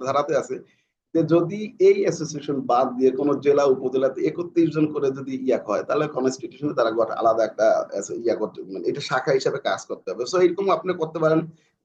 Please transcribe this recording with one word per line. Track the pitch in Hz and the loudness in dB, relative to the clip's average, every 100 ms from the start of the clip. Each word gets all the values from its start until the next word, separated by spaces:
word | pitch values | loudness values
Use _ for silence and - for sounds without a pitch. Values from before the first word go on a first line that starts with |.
| 127 | -2
ধারাতে | 143 147 139 | -2 0 -2
আছে | - 131 - _ _ _ _ | -2 -8 -12 _ _ _ _
যে | 160 | -2
যদি | 156 170 165 208 214 - | 2 2 2 -4 -8 4
এই | 190 208 | 4 6
অ্যাসোসিয়েশন | 185 160 147 147 - 135 | 0 -2 -6 -8 -6 -4
বাদ | 120 120 131 123 | 0 2 0 2
দিয়ে | 131 | 2
কোনো | 131 143 | 2 0
জেলা | 135 143 143 | 2 4 4
উপজেলাতে | 143 131 127 131 131 - | 4 2 0 0 0 0
একত্রিশ | 156 165 175 170 160 | -2 -2 -2 2 2
জন | 156 151 | 2 0
করে | 147 139 | 0 -2
যদি | 135 131 131 131 | -2 -6 -4 0
ইয়া | 110 107 | 0 0
হয়, | 98 | -2
তাহলে | - 143 151 | 0 -2 -2
কনস্টিটিউশনে | 131 131 131 117 - 147 | -2 -2 -2 -8 -8 -4
তারা | 127 113 | 0 0
গঠ-, | 113 113 | 0 -2
আলাদা | - 110 113 | 2 2 2
একটা | 110 - 110 92 - | 0 2 2 2 0
অ্যাসো-, | 98 - 117 | -6 -8 -4
ইয়া | 117 104 | -2 -2
করতে, | 104 - | -4 -8
মানে | 92 95 87 | -12 -6 -4
এটা | 135 | -4
শাখা | - 131 156 | -4 -2 0
হিসাবে | 135 139 135 | 0 0 -2
কাজ | 104 95 - | -4 -4 -6
করতে | - - | -12 -8
হবে। | 95 | -8
So | 123 180 | -2 2
এরকম | 180 175 196 | 4 2 0
আপনি | 160 185 | 0 -2
করতে | 175 160 165 | -4 -6 0
পারেন | 156 160 160 - _ _ | 2 2 0 -10 _ _